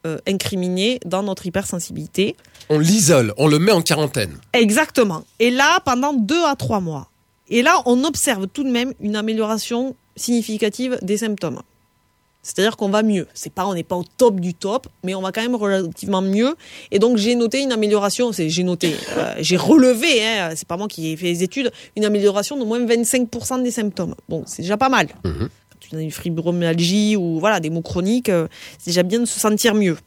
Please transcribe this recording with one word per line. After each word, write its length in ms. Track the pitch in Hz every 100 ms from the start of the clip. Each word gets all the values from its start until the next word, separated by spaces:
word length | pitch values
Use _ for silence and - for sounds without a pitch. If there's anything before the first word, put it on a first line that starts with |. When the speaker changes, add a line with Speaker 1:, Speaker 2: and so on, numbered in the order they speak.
| 165
Speaker 1:
euh, 140 | 156 -
incriminé 720 | 196 - 190 180 180 208 254 180
dans 160 | 185
notre 240 | 202 190 185
hypersensibilité. 880 | 196 196 175 - - 156 - 202 - _ - -
Speaker 2:
On 80 | 151
l'isole, 560 | 160 214 156 147 110 104
on 100 | 151
le 100 | 151
met 140 | 190
en 100 | 190
quarantaine. 560 | 165 151 147 135 95 71 _
Speaker 1:
Exactement. 720 | 240 220 220 311 - 214 156 - _
Et 100 | 233
là, 300 | 254 285 294
pendant 300 | 269 247 285
deux 300 | 277 208 330 320
à 100 | 277
trois 260 | - 214
mois. 280 | 170 147 131 _ _ _ _
Et 140 | 233
là, 180 | 269 370 254
on 160 | 247
observe 420 | 311 285 - 208 190
tout 160 | -
de 60 | 269
même 240 | 240 254 -
une 140 | 208 214
amélioration 800 | 220 220 214 220 - 240 262 254 _ -
significative 840 | - 240 220 214 214 202 254 247
des 160 | 190 208
symptômes. 440 | 226 202 165 147 - _ _ _ _ _ _ _
C'est-à-dire 360 | - - 202 -
qu'on 120 | 202
va 120 | 214
mieux. 240 | 220 196 151
C'est 180 | - 156
pas, 140 | - 190
on 80 |
n'est 100 | 180
pas 120 | 160 180
au 80 | 175 -
top 220 | 247 196
du 140 | 180
top, 320 | 170 196 240 - _
mais 120 | 185 190
on 60 |
va 80 | 190
quand 100 | 220
même 140 | 233 247
relativement 680 | 208 190 170 - 196 190
mieux. 320 | 190 202 247 320 - - -
Et 80 | 202
donc, 180 | 226 233
j'ai 160 | 208
noté 260 | 240 226 262
une 100 | 277
amélioration. 600 | 226 208 208 202 - 240
C'est, 160 | 190 160
j'ai 100 | 160
noté, 340 | 180 175 175 151 - -
euh, 160 | - -
j'ai 180 | 156 180
relevé, 680 | 156 302 254 233 330 247
hein, 280 | 220 220 170 160
c'est 120 | -
pas 100 | 175
moi 100 | 208
qui 240 | 175 160
ai 60 | 160
fait 80 | 180
les 160 | 170
études, 300 | 180 277 247 - - 214
une 100 | 214
amélioration 500 | 208 202 196 202 285
de 80 |
moins 220 | 220 233 233
vingt-cinq 440 | 233 233 262 233
pour 180 | 240 -
cent 100 | 254
des 140 | 247
symptômes. 420 | 233 208 - 165 - -
Bon, 140 | 160 -
c'est 160 | -
déjà 160 | 170 208
pas 120 | 262
mal. 180 | 247 156 -
Speaker 2:
Mhm. 260 | 92 76 - _ _
Speaker 1:
Quand 60 | _
tu 160 | - 160
as 60 |
une 100 | 156
fibromyalgie 1040 | - 175 165 165 175 170 165 170 202 214 214
ou, 240 | 175 160
voilà, 200 | 196 202
des 120 | 156
maux 100 | 165
chroniques, 480 | 165 180 185 247 247
euh, 180 | 180 160 - - -
c'est 140 | -
déjà 100 | 175
bien 200 | 180 226
de 40 | 240
se 140 | -
sentir 340 | 214 214 233
mieux. 240 | 214 190 156